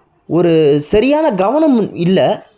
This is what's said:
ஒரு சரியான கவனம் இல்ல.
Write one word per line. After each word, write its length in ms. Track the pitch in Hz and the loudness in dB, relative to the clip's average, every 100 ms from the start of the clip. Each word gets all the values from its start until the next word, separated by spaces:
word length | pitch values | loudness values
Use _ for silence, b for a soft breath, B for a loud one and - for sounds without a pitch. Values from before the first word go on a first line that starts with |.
| b _ - | b _ -6
ஒரு 540 | 156 170 160 151 147 | -2 0 2 2 0
சரியான 540 | 147 214 254 302 311 | 0 0 2 0 0
கவனம் 600 | 190 196 294 320 233 190 | -2 -2 0 0 0 -2
இல்ல. 520 | 113 175 185 135 214 - | -4 -2 0 0 -2 -10